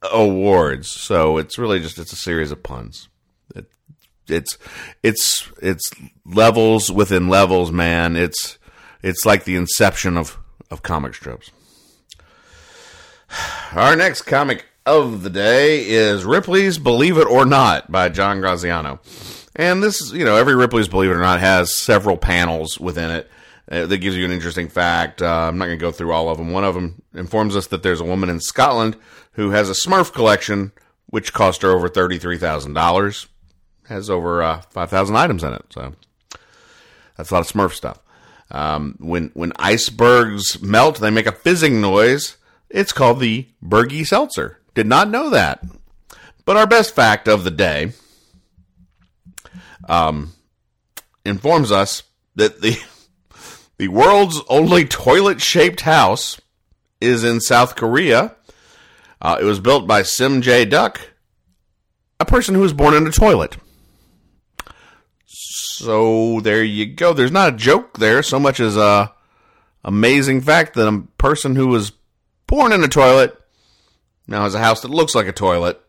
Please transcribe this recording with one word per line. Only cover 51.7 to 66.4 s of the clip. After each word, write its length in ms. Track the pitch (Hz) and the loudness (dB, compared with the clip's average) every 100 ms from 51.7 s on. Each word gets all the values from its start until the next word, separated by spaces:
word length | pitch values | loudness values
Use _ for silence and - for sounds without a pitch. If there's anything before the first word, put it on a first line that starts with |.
us 320 | 101 98 - - _ _ - | 0 0 -4 -14 _ _ -2
that 260 | 107 - | -2 0
the, 160 | 107 113 - _ _ _ _ | -2 -2 -8 _ _ _ _
<laughs> 480 | _ - - _ _ | _ -20 -20 _ _
the 100 | 98 | -4
world's 540 | 95 156 202 196 156 - | 4 6 6 4 0 0
only 340 | 135 165 180 | 2 4 4
toilet-shaped 960 | 156 - - 151 196 180 - 170 165 175 | 2 0 4 4 4 0 0 2 2 2
house 600 | - 160 107 - - - _ _ _ _ _ _ | 2 4 4 2 -6 -10 _ _ _ _ _ _
is 240 | 117 120 | 0 0
in 160 | 117 117 | 0 -2
South 380 | - 120 127 - | 2 2 2 0
Korea. 580 | 117 127 175 113 214 - _ _ _ _ _ _ _ _ | -2 0 2 2 2 -6 _ _ _ _ _ _ _ _
Uh, 160 | - 82 | -4 0
it 60 | 98 | 0
was 160 | 101 | 0
built 260 | 101 139 95 | 2 2 4
by 140 | 107 | 2
Sim 400 | 95 - 127 135 | 2 0 0 0
J 240 | 123 123 113 | 2 4 4
Duck, 340 | 147 220 - - _ _ _ _ _ _ _ _ _ _ _ | 2 0 -4 -20 _ _ _ _ _ _ _ _ _ _ _
a 60 | 156 | 0
person 280 | 247 233 | 0 2
who 80 | 190 | 2
was 120 | 190 | 2
born 200 | 147 143 | 4 4
in 140 | 151 160 | 4 2
a 40 | |
toilet. 440 | 160 214 120 78 - _ _ _ _ _ _ _ _ _ _ - - _ _ _ _ _ - - - - - | 4 4 4 0 -8 _ _ _ _ _ _ _ _ _ _ -20 -20 _ _ _ _ _ -20 -16 -14 -12 -12
So 600 | 117 110 113 113 113 117 | -4 0 2 2 0 -2